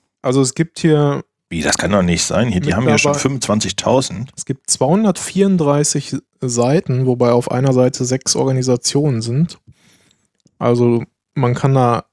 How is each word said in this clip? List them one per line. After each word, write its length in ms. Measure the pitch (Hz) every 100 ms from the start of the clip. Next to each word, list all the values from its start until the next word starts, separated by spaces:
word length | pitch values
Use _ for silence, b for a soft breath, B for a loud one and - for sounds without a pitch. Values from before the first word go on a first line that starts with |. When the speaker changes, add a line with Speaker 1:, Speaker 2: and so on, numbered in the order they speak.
| _ _
Speaker 1:
Also 180 | 135 135
es 120 | 127
gibt 240 | - 160 -
hier 420 | 165 151 143 139 - _ _
Speaker 2:
Wie, 100 | 82
das 160 | 76 -
kann 140 | 90
doch 100 | 101
nicht 200 | 87 82
sein. 240 | - 95 120
Hier, 120 | 92
die 100 | -
haben 140 | 90 143
ja 80 | -
schon 120 | 147
Speaker 1:
mittlerweile 80 | 143
Speaker 2:
fünfundzwanzigtausend. 1120 | 135 135 - 107 95 - 113 127 - 95 131 -
Speaker 1:
Es 80 | -
gibt 240 | 139 -
zweihundertvierunddreißig 1500 | - 135 190 214 - - 190 196 185 143 143 147 147 - 135 - _
Seiten, 640 | 127 120 123 160 - 127 127
wobei 260 | 123 120
auf 180 | 120 -
einer 220 | 123 135
Seite 300 | 127 127 - 123
sechs 280 | 131 - -
Organisationen 840 | 135 131 127 123 - 143 147 113
sind. 360 | 117 131 175 - _ b b b b b b _ _ -
Also 460 | 120 120 120 117 - _ _
man 200 | 147 123
kann 200 | 123 143
da 300 | 135 123 117 -